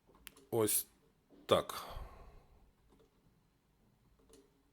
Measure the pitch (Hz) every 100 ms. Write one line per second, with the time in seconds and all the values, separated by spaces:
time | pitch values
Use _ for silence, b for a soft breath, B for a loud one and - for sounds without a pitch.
0 | _ - - - - 117 107 - - _
1 | _ _ _ - - 92 - - B B
2 | B B B B B B B _ _ -
3 | - _ _ _ _ _ _ _ _ _
4 | _ _ _ - - _ _